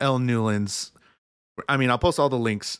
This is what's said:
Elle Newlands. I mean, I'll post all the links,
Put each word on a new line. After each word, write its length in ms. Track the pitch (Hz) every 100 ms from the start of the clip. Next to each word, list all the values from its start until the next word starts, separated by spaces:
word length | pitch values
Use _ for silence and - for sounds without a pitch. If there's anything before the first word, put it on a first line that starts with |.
Elle 180 | 139 131
Newlands. 760 | 123 117 110 104 101 - - _ _ _ _ _ _ - -
I 80 | 139
mean, 140 | 127
I'll 80 | 123
post 200 | 175 160
all 100 | 143
the 100 | 127
links, 400 | 113 104 -